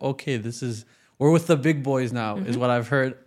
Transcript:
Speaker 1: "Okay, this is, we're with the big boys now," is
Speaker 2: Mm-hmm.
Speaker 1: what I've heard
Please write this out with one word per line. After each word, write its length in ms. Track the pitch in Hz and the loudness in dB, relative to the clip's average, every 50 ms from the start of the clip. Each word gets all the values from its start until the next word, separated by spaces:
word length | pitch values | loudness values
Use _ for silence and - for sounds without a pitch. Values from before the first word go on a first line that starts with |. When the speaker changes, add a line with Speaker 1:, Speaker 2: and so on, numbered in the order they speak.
Speaker 1:
"Okay, 340 | - 135 135 139 - 147 135 | -4 -4 -4 -4 -4 -4 -4
this 260 | 113 104 117 120 - | -4 -4 -6 -8 -8
is, 220 | 135 120 113 104 110 _ _ _ _ _ _ - | -8 -8 -8 -8 -12 _ _ _ _ _ _ 2
we're 120 | 135 151 | 4 4
with 160 | 165 170 165 | 4 4 4
the 100 | 170 170 | 2 0
big 260 | 143 127 160 160 143 | 2 4 2 0 0
boys 300 | 131 139 135 131 127 117 | 0 -2 0 0 0 -2
now," 240 | 123 120 113 107 104 | -2 -2 -2 -2 -4
is 60 | 101 | -4
Speaker 2:
Mm-hmm. 180 | 95 98 120 123 | -2 -2 -2 0
Speaker 1:
what 100 | 127 123 | 2 2
I've 180 | 123 120 117 - | 2 2 0 0
heard 240 | 143 135 131 131 127 - _ | 0 0 0 0 -4 -8 _